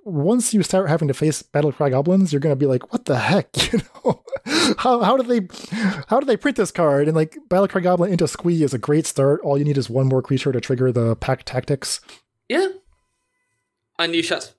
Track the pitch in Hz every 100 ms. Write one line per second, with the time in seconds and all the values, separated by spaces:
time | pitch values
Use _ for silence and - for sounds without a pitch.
0 | 214 156 160 247 - 214 - 185 180 160
1 | 147 131 156 - - 147 151 - 147 131
2 | 151 190 185 143 151 135 143 127 - 240
3 | - 127 104 180 - - - 220 - -
4 | 254 - - - 226 311 302 - 269 240
5 | 196 262 240 240 180 - - 214 202 196
6 | - 240 277 214 285 240 185 - 156 143
7 | 147 160 160 311 285 185 196 190 180 180
8 | 185 175 160 - 170 165 143 123 - 156
9 | 156 - 139 151 151 143 147 139 117 127
10 | 135 131 127 131 143 120 - 123 131 120
11 | 117 110 - 131 - 127 123 143 - -
12 | - - _ _ - 277 381 - _ _
13 | _ _ _ _ _ _ _ _ _ -
14 | 170 165 165 170 -